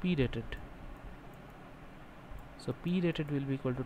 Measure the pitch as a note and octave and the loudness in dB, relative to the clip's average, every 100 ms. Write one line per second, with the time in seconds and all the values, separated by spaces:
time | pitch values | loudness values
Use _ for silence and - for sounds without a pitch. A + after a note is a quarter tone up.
0 | F3+ D#3+ A#2+ A#2+ - - - - - - | 4 6 6 4 -2 -6 -8 -10 -10 -10
1 | - - - - - - - - - - | -10 -12 -12 -12 -14 -14 -14 -14 -14 -14
2 | - - - - - - - B2+ E3+ F3+ | -14 -14 -10 -10 -10 -8 -2 0 2 4
3 | E3+ D#3+ D3 C#3+ C#3 C3+ C3 B2+ | 6 4 2 2 4 2 2 2